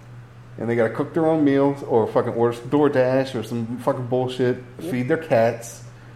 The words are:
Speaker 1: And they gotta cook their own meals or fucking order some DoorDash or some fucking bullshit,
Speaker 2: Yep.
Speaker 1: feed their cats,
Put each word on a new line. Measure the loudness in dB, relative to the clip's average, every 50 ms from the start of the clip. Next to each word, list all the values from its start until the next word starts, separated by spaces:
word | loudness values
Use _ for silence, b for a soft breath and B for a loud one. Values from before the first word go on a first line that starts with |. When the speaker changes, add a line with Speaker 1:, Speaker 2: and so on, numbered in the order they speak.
| -20 -20 -20 -20 -20 -20 -20 -20 -20 -18 -12 -6
Speaker 1:
And | -4 -2
they | 2
gotta | 2 2 0 0
cook | -4 -6 -2 0
their | 0 2
own | 2 2 4 4
meals | 4 4 4 4 2 0 -2 -4
or | 0 2 2 2 2
fucking | 2 0 0 0
order | 0 0 0 0 0
some | -2 -6 0
DoorDash | 2 4 4 4 4 4 2 4 2 0 0 0 -4 -6
or | -6
some | -4 -4 -6 -4 -6 -6 -4 -2
fucking | -2 -2 -2 -4
bullshit, | -2 -2 -2 -2 -2 -2 0 0 0 0 -2 -6 -16 -16 -12
Speaker 2:
Yep. | -8 -6
Speaker 1:
feed | -4 -4 -2 -2
their | -2 -2
cats, | 0 2 4 4 4 2 0 -4 -10 -14 -16 -16 -18 -20 B B B B B